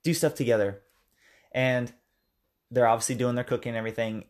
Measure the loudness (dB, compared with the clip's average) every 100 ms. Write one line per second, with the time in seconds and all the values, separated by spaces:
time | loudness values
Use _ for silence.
0 | -2 0 0 0 2 2 2 -4 _ _
1 | _ _ _ _ _ -2 0 0 -4 -12
2 | _ _ _ _ _ _ _ 4 4 4
3 | 0 0 0 0 -2 -4 -4 -6 -6 -4
4 | -4 -6